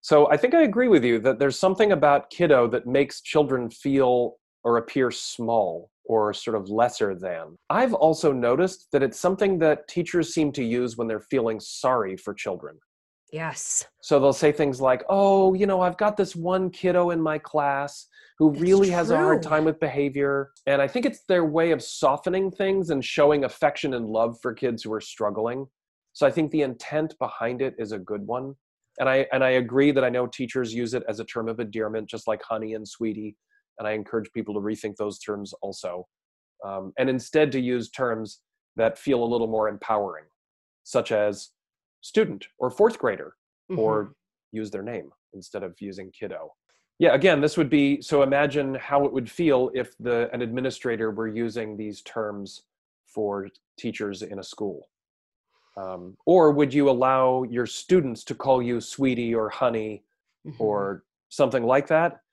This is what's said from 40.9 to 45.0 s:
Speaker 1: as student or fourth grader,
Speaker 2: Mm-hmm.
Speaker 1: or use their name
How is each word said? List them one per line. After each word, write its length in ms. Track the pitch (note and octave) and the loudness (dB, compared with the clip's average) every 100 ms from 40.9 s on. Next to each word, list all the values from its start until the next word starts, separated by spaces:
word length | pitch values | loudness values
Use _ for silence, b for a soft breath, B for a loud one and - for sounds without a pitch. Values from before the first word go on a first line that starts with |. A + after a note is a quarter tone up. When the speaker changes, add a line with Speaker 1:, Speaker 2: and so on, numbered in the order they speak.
| B2 A2+ | -2 0
Speaker 1:
as 380 | A2 G#2 G2+ - _ _ _ _ _ | 0 0 -2 -14 _ _ _ _ _
student 460 | - A3 G3+ G2 - _ | -2 0 0 -4 -16 _
or 100 | B2+ | -6
fourth 300 | - G#3+ A3+ | 2 2 2
grader, 360 | B2 F#2+ C#2+ _ _ _ _ | -4 -4 -12 _ _ _ _
Speaker 2:
Mm-hmm. 100 | F3+ | -2
Speaker 1:
or 320 | A2 G#2+ G2+ _ _ _ _ | 0 0 -4 _ _ _ _
use 180 | A2 G#2+ | -12 -10
their 140 | G2+ | -10
name 260 | G#2 A2+ | -8 -10